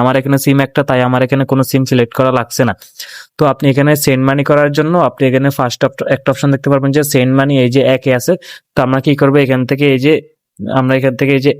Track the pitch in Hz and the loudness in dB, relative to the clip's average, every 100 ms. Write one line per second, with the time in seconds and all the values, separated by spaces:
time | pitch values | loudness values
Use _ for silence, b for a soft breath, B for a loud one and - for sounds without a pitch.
0 | 123 131 139 139 143 139 135 - 139 127 | 2 0 0 -2 0 0 0 -2 -2 0
1 | 123 127 127 135 135 135 127 135 131 127 | 0 0 0 0 0 0 0 -2 0 0
2 | 117 - 131 123 117 - 117 95 B B | 0 0 0 0 -4 -2 -2 -2 B B
3 | B B B - 147 131 143 135 143 147 | B B B -2 -2 0 0 2 2 0
4 | 147 131 135 139 143 147 147 143 151 175 | 0 0 0 0 0 2 2 0 0 0
5 | 139 - 135 131 139 139 127 - 135 - | 0 0 0 2 0 -2 -4 -2 -4 -4
6 | - 139 - 127 143 135 143 139 139 143 | -4 -2 -2 -2 0 0 0 0 0 -2
7 | 143 135 127 135 139 139 123 131 127 131 | 0 0 2 0 2 2 2 2 2 0
8 | 143 127 - 180 B B _ - 127 131 | 0 -2 0 -4 B B _ -4 0 0
9 | 151 143 143 143 127 127 123 139 143 131 | 0 2 2 2 0 0 -2 0 0 2
10 | 143 156 - _ _ - 104 135 131 135 | 2 0 -4 _ _ -14 -4 -2 0 0
11 | 131 120 139 139 135 | 0 -2 0 2 0